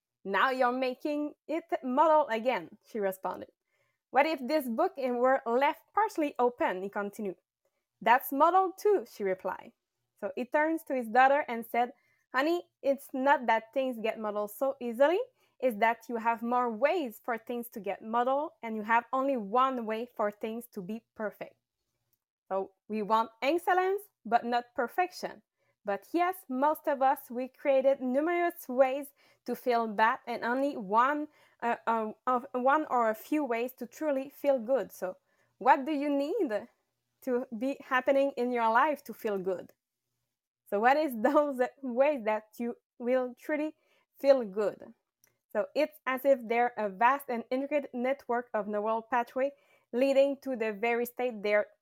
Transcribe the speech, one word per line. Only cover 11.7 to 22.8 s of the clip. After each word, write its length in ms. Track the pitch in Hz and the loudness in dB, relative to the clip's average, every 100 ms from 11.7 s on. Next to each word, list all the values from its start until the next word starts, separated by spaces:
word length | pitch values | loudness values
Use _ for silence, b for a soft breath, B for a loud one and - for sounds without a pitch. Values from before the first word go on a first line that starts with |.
| 233 247 - _ _ _ | -2 -2 -6 _ _ _
"Honey, 340 | 254 302 349 - _ | 0 0 0 -6 _
it's 280 | 269 269 - | -2 -2 -4
not 340 | 262 269 294 233 | -2 2 2 2
that 260 | 226 220 | 0 0
things 240 | 277 262 226 | -4 -2 -2
get 220 | 220 226 | -6 -4
muddled 320 | 214 208 208 | -6 -4 -6
so 260 | - 269 269 | -4 -4 -2
easily. 400 | 240 226 285 370 523 _ _ _ | -8 2 4 4 -2 _ _ _
It's 180 | 254 202 | -2 2
that 320 | 226 - - | 0 0 -6
you 80 | 233 | -4
have 240 | 226 226 | -2 -2
more 260 | 233 247 247 | 0 0 0
ways 500 | 214 285 370 254 - | 0 0 0 -4 -8
for 140 | - 226 | -6 -6
things 320 | - 240 233 | -6 -8 -8
to 100 | 226 | -10
get 220 | 196 - | -8 -8
muddled, 500 | 220 233 247 277 320 - | -4 0 2 0 -2 -8
and 140 | 226 220 | -8 -8
you 80 | |
have 220 | 208 233 240 | 2 2 2
only 260 | 262 269 262 | -2 0 -2
one 480 | 196 240 262 254 214 | 0 2 2 0 -4
way 200 | 220 240 | -6 -8
for 240 | - 208 | -4 -4
things 380 | - 220 226 - | -4 -10 -10 -12
to 80 | 214 | -14
be 200 | 180 226 - - | -10 -12 -12 -10
perfect." 400 | 214 - - _ _ _ _ _ _ _ _ _ _ | -10 -10 -16 _ _ _ _ _ _ _ _ _ _
So 240 | 190 190 _ | -4 -4 _